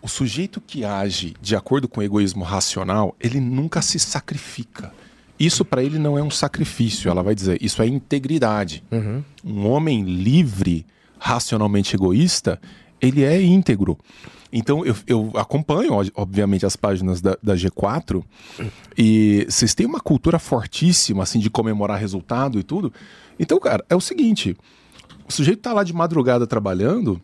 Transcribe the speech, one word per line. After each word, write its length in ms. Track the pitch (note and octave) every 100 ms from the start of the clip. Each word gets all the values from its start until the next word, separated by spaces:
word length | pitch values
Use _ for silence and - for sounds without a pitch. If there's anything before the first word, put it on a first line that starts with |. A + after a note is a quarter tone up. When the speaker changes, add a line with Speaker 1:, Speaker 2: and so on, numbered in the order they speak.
Speaker 1:
"O 40 | -
sujeito 520 | - C3 A2+ G3 -
que 240 | - C#3+
age 500 | G#2+ G2+ G2+ F2+ F2 -
de 160 | F#2+ G#2
acordo 320 | - C#3 C3
com 120 | -
o 40 |
egoísmo 400 | G2+ G#2 G2 F#2
racional, 720 | E2+ G2 - - F#2 G2+ G2+ -
ele 220 | A#2+ C3+
nunca 400 | B2 C3 D#3 E3+
se 180 | - E3+
sacrifica." 960 | - C#3 - C#3+ - - A#2 - F#2+ - - _ _ _
Isso 260 | D#3 -
pra 180 | - B2+
ele 160 | C3+ D#3
não 200 | D3 C#3+
é 40 |
um 80 | D3
sacrifício, 800 | - C#3+ - D#3+ - A2+ - -
ela 120 | F2
vai 120 | F#2
dizer, 240 | G#2 F#2+ F2
isso 180 | G#2 -
é 40 | A2+
integridade. 960 | C3+ - C#3+ C3 D#3+ A#2 G#2+ F#2+ D#2 -
Speaker 2:
Uhum. 320 | A#2 G#2 A#2+ C#3+ -
Speaker 1:
Um 220 | F3+ G#2 G2+
homem 340 | C#3 D#3+ A#2+
livre, 800 | F#2+ F2+ G2 D3+ D3+ G2 F#2 E2 - _ _ _
racionalmente 760 | - A#2+ - A2+ G#2+ G2+ G2
egoísta, 640 | F#2+ F#2+ G2+ F3 - - F2 - - - _
ele 220 | B2+ C#3
é 160 | C3+ F3
íntegro. 560 | F#3 F#3 F3+ G#2 F#2+ D#2+ _ - - - -
Então, 320 | A#2 A2 D3
eu, 120 | E3 G2+ -
eu 240 | A#2 A2
acompanho, 580 | G#2+ G2+ C#3+ D3+ D3+ D4
ob-, 180 | G2+ G2 -
obviamente, 480 | G2 G2 G2+ G2
as 100 | G2
páginas 460 | - G#2 F#2+ F#2 F2
da, 160 | F#2+ F#2+
da 120 | G#2+
G 140 | F#2 F2+
quatro, 540 | - G2 C#3 - F#2 - _ - - A2 - - -
e 500 | A2+ A2 G#2+ G#2 -
vocês 260 | - A#2
têm 120 | - A#3
uma 140 | D#4
cultura 380 | - C#3 E3 E3+
fortíssima, 840 | - A#2+ A2 - E3 F3 - G2
assim, 160 | F#2+ A#2+
de 120 | G#2
comemorar 480 | A#2 A2 G#2 G#2 G2+
resultado 600 | G#2 F#2+ D#2+ A#2+ C3+ A2
e 40 |
tudo. 300 | F2+ F3 F#3+ - - - - -
Então, 200 | E3 F4+
cara, 240 | - G#3 -
é 60 |
o 60 | F3+
seguinte: 560 | - F#4 A#3+ G#3 - E2+ _ _ _ - - - -
o 40 |
sujeito 280 | - C#3+ G#3+
tá 120 | A#3+
lá 120 | A3
de 80 | F#3+
madrugada 540 | E3+ E3+ D#3+ B2+ B2 A#2
trabalhando 760 | A2+ G2+ F#2 A2 G#3+ E3 F2+